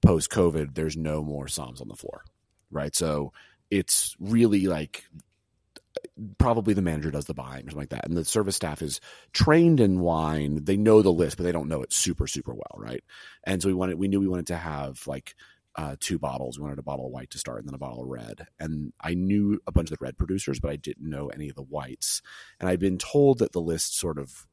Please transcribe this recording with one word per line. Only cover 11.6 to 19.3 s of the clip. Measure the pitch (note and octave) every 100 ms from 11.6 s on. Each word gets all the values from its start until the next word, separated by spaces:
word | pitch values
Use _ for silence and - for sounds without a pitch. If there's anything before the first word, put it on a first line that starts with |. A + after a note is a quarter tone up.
| D2
know | D2+
it | -
super, | - - E2 C#2
super | C#2+ -
well, | - - -
right? | G#1+ B1 _ - - -
And | - F#2+
so | G2
we |
wanted, | F#2 F#2 E2+
we | G2
knew | G2
we | G2
wanted | F2+ E2
to | F2
have, | E2 D2 C#2 C2 -
like, | C2+ - - - _ _ -
uh, | D2+ C2+
two | - E2+
bottles. | C2+ C2 B1+ B1+
We |
wanted | D2 C#2
a |
bottle | C2+ C2+ C2
of |
white | B1+ B1+
to | -
start | - A#1+
and | -
then |
a | C2+
bottle | C2+ A#1+
of | B1+
red. | B1+ A1+ A1 - _
And | D#2+ D#2 D2+ -
I | E2
knew | F2 F#2+